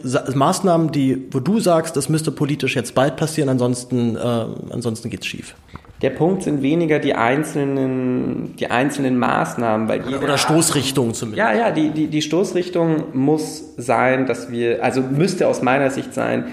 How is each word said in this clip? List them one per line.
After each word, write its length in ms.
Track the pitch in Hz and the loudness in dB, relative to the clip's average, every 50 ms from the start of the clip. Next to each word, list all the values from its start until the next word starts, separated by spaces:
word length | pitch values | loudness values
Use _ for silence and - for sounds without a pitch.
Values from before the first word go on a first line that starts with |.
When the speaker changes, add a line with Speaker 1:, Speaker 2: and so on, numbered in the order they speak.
Speaker 1:
Sa-, 220 | - 131 123 139 - - 127 | -6 -2 -2 -2 -2 0 0
Maßnahmen, 560 | 139 135 160 185 - - 185 170 165 165 151 | 2 2 2 2 2 2 2 4 4 2 2
die, 380 | 131 143 135 131 131 131 - - | 2 2 2 2 2 0 -4 -4
wo 80 | - 131 | -4 -2
du 220 | 123 175 208 226 | 0 2 0 2
sagst, 360 | - 185 170 160 160 - - | 4 4 4 2 2 0 -4
das 120 | 147 131 - | -4 0 0
müsste 240 | 156 156 156 156 | 0 0 0 -2
politisch 420 | 131 - 151 139 151 147 - 127 - | -2 0 0 -2 0 -2 -2 -2 -2
jetzt 220 | 131 110 - - | -2 -4 0 2
bald 180 | - 131 143 - | 2 2 2 2
passieren, 340 | - 160 151 - 156 143 135 | -2 -4 -2 0 0 0 2
ansonsten, 680 | 131 123 123 123 127 123 - - 131 123 120 120 113 | 2 2 2 0 0 -2 -4 -2 -2 0 0 0 0
äh, 20 | - | -2
ansonsten 920 | - 123 120 117 113 113 110 - - - - - 120 120 110 110 - 113 | -2 -2 0 -2 -2 -4 -8 -10 -10 -8 -8 -4 -4 -4 -4 -4 -6 -8
geht's 160 | - - - | -8 -6 -8
schief? 280 | - - - - - - - - - - - - - - - | -8 -10 -10 -14 -16 -20 -20 -20 -18 -18 -18 -18 -18 -8 -2
Speaker 2:
Der 100 | - 135 | -2 -2
Punkt 340 | 131 - 151 175 196 190 - | 0 2 2 2 2 0 0
sind 180 | 160 147 139 | -2 -2 0
weniger 380 | 131 135 156 170 170 156 151 143 | 0 2 2 2 2 2 0 2
die 140 | 135 139 - | 2 0 0
einzelnen, 1400 | - 113 120 131 147 151 151 - 147 139 139 139 135 135 131 131 127 127 127 127 127 131 131 123 - 110 - - | 2 2 2 2 2 0 -2 -2 -2 -2 0 0 0 0 0 0 -2 0 0 0 0 -2 -2 -4 -4 -6 -8 -6
die 140 | - - - | -8 -6 -2
einzelnen 480 | - 120 135 147 143 - 135 127 127 123 | 0 0 0 0 0 0 0 0 2 2
Maßnahmen, 680 | 117 127 135 - - - - - 120 113 107 110 113 107 | 2 2 2 0 0 -2 -2 -2 0 0 0 0 0 0
weil 120 | 107 110 | -2 -2
die 140 | - 123 135 | -2 -4 -4
Speaker 1:
Oder, 80 | 135 | -2
oder 160 | 143 139 143 135 | 0 0 0 0
Stoßrichtungen 760 | - - 156 165 156 - - 147 131 135 131 143 123 113 | 2 2 4 4 4 4 2 0 0 0 0 0 0 0
zumindest. 260 | 110 - 127 110 107 165 | -2 -4 -6 -6 -2 0
Speaker 2:
Ja, 140 | 214 233 | 0 2
ja, 180 | 214 220 233 208 | 2 2 2 2
die, 180 | 160 160 156 151 | 2 2 0 2
die, 160 | 147 156 151 | 2 0 -2
die 160 | - 147 151 | 0 0 -2
Stoßrichtung 920 | 147 - 160 170 202 175 - 180 175 180 - 175 165 165 160 151 - - - | 0 0 2 0 0 2 0 -2 -2 0 0 0 2 2 2 0 -2 -2 -2
muss 600 | 131 135 147 156 151 - 165 - - - - - | 0 2 4 2 2 0 -4 -8 -12 -16 -14 -14
sein, 500 | - 120 123 117 113 120 127 131 131 131 | -8 -2 0 2 2 4 2 2 2 0
dass 260 | 120 117 - - - | 0 -2 -4 -6 -6
wir, 320 | 120 117 117 117 113 - 117 | -4 -2 0 0 0 0 0
also 180 | 123 117 131 | 0 0 0
müsste 460 | 127 131 139 143 175 196 - - 160 123 | 0 0 2 2 2 2 2 2 2 2
aus 120 | - - | 2 2
meiner 300 | 127 123 127 143 143 131 | 2 2 2 4 2 0
Sicht 240 | 135 131 123 - - | 0 -2 -6 -6 -4
sein, 300 | 120 117 117 120 120 - - | -4 -2 0 0 -2 -2 -6